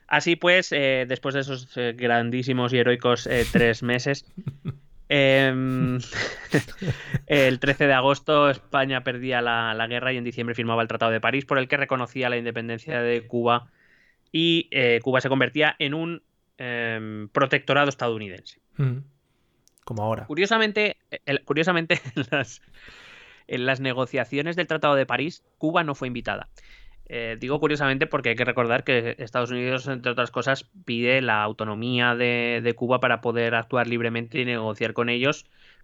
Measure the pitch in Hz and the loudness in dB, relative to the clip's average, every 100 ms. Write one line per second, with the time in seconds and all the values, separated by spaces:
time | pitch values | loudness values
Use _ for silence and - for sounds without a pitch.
0 | - 147 170 165 175 185 180 143 135 131 | 0 2 2 2 4 4 4 0 2 2
1 | 123 127 139 139 135 127 127 123 120 117 | 0 -2 -2 -2 -4 -6 -8 -4 -4 0
2 | 120 120 117 127 127 127 123 127 120 123 | 2 2 2 -2 0 0 2 2 4 4
3 | 123 120 - 123 117 120 117 113 120 123 | 2 2 2 0 2 4 4 2 0 -2
4 | 139 139 - - 143 - - - - - | -2 -4 -8 -14 -12 -10 -12 -12 -16 -20
5 | - 143 135 135 135 131 131 127 127 127 | -2 2 6 6 4 2 0 0 0 0
6 | - - - - - 143 - - 185 - | -4 -6 -6 -8 -2 0 0 -4 -6 -6
7 | - 139 - 147 131 127 139 135 147 131 | -4 -6 2 4 4 4 0 4 4 6
8 | 135 139 - 151 143 131 - 139 135 131 | 4 2 2 4 4 2 -2 0 0 -2
9 | 131 123 131 123 120 117 113 110 113 120 | -4 -6 -2 -2 0 0 -2 -2 -4 -2
10 | 127 127 120 117 117 117 117 117 113 113 | -2 -2 -4 -4 -4 -2 0 0 0 0
11 | 113 110 117 135 135 139 127 139 135 127 | 0 2 0 0 0 -2 0 -2 0 -2
12 | 120 131 123 120 117 117 117 117 - 120 | -4 -4 -2 -2 -4 -6 -6 -8 -6 -2
13 | 120 120 113 120 117 120 - _ _ _ | 0 -2 -2 0 2 2 0 _ _ _
14 | _ _ _ 156 170 165 - - 123 117 | _ _ _ 0 2 2 0 2 2 2
15 | 131 127 131 135 123 143 151 - 143 156 | 2 0 2 2 0 2 0 0 -4 -4
16 | 165 170 - _ _ - 123 120 117 113 | -6 -10 -16 _ _ -12 -8 -4 -4 -4
17 | 110 107 104 139 135 143 - 139 143 - | -6 -10 -4 0 2 2 2 2 2 0
18 | 120 110 101 92 - - _ - 135 127 | -2 -2 -6 -12 -18 -20 _ -4 -2 -2
19 | 139 _ _ _ _ _ _ _ - 110 | -10 _ _ _ _ _ _ _ -10 -4
20 | 107 110 110 151 196 226 220 208 208 - | -2 -4 -4 -2 0 2 0 0 -2 -4
21 | _ - - 139 - 143 165 170 165 175 | _ -10 -4 -4 -2 0 2 2 2 -2
22 | 135 - 131 147 127 - _ - - - | -2 -6 -2 -2 -4 -10 _ -20 -20 -20
23 | - - - - - 127 127 131 135 123 | -20 -20 -20 -20 -8 -2 0 0 -2 -2
24 | 123 131 120 139 156 170 170 156 151 139 | -2 -2 -2 -4 -2 -4 -2 0 2 2
25 | 131 123 151 - _ _ 156 175 156 135 | 2 -2 -2 -8 _ _ 0 0 0 -4
26 | 127 120 110 101 - - - - - - | -6 -6 -6 -6 -10 -20 -20 -20 -20 -20
27 | - 120 113 110 123 147 151 147 139 135 | -12 -8 -8 -6 -4 0 0 2 0 2
28 | - 139 123 113 123 117 117 127 143 123 | 0 0 0 0 0 0 2 0 2 0
29 | 117 - 113 127 120 123 127 127 131 127 | 0 -6 -6 -4 -2 -4 -4 -4 -4 -6
30 | 123 123 120 127 120 135 - 190 - 117 | -4 -2 -2 -2 -2 -2 -6 -14 -6 -2
31 | 120 131 123 107 107 113 110 107 120 123 | 2 2 2 0 0 -4 -6 -4 -2 2
32 | 123 120 120 120 120 117 117 113 120 127 | 2 2 0 0 0 0 -2 -2 0 2
33 | 127 117 120 117 117 117 113 123 117 117 | 2 0 0 0 0 0 0 0 0 -2
34 | 117 117 117 127 123 117 110 107 113 110 | -2 -4 -4 -4 -2 -2 -4 -4 -4 -2
35 | 120 120 135 151 - _ - - | 0 0 0 -2 -8 _ -20 -18